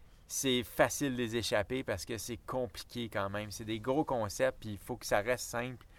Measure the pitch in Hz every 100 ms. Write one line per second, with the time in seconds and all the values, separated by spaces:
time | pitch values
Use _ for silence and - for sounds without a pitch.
0 | - - - - 135 123 117 - 135 -
1 | 143 123 117 117 107 110 98 127 127 101
2 | - 113 - 113 - 127 120 - - 120
3 | 117 107 98 101 104 95 110 110 120 139
4 | 147 127 104 - 131 - 110 101 - 123
5 | - 107 104 120 - 120 123 120 -